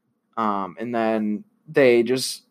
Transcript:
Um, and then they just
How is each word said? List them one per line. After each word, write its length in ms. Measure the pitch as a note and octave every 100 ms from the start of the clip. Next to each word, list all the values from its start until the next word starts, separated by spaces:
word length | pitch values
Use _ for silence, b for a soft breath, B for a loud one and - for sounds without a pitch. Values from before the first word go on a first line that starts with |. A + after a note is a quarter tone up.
| _ _ _ -
Um, 380 | A2 G2+ F#2 E2+
and 140 | A#2
then 500 | A#2+ A2+ A2 G#2+ G#2 - _ -
they 360 | D3+ C3 A#2+
just 400 | A#2 C3 - - _